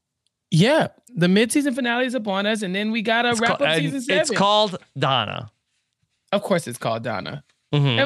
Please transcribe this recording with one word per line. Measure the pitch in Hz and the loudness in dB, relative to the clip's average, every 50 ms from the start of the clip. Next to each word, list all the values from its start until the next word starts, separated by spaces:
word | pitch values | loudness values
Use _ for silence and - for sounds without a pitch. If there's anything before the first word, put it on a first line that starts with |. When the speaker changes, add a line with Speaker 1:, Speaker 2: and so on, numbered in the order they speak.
| _ _ _ _ _ _ _ _ _ - | _ _ _ _ _ _ _ _ _ -2
Speaker 1:
Yeah. | - 156 190 240 302 320 160 - - _ _ _ 247 | 2 4 4 6 4 2 2 0 -4 _ _ _ -4
The | 196 170 175 | 0 2 4
mid-season | 185 208 240 233 - 302 277 285 233 | 4 4 4 2 2 0 0 0 -2
finale | 269 247 240 233 247 254 | -2 -4 -2 -2 -2 -2
is | 254 226 | -2 -2
upon | 254 214 214 190 190 202 | -4 -4 -4 -4 -2 0
us, | 208 226 208 | -2 -2 -2
and | 214 180 180 | -4 -4 -4
then | 196 214 214 | -2 -2 -2
we | 220 233 | -4 -4
gotta | 196 226 226 233 240 240 | -2 0 0 0 2 0
Speaker 2:
It's | 240 220 | 0 0
Speaker 1:
wrap | 226 233 - - | 0 0 0 0
Speaker 2:
ca-, | 285 | 0
Speaker 1:
up | 277 | 2
Speaker 2:
and | 160 165 | 2 2
Speaker 1:
season | 156 - 269 277 | 0 -2 -4 -6
Speaker 2:
it's | 240 285 - 302 - - | -4 -2 0 0 0 0
Speaker 1:
seven. | 220 | 0
Speaker 2:
called | 170 190 202 208 214 214 208 170 - - _ - 139 | 2 2 4 4 4 2 2 -2 -8 -12 _ -6 -4
Donna. | 147 139 135 123 107 101 90 85 - 104 _ _ _ _ _ _ _ _ _ _ _ _ _ _ _ - | 0 0 0 0 0 -2 -6 -10 -10 -12 _ _ _ _ _ _ _ _ _ _ _ _ _ _ _ -4
Speaker 1:
Of | - 202 - | -4 -2 0
course | - 196 170 - - | 0 -2 -2 -2 -4
it's | 120 - | -12 -6
called | - 123 113 117 117 | -4 -4 -4 -4 -4
Donna. | 127 110 95 80 73 - 143 - _ _ _ _ - - | -6 -6 -6 -6 -8 -10 -12 -16 _ _ _ _ -2 0
Speaker 2:
Mm-hmm. | 147 143 139 120 113 277 | 2 2 2 2 2 0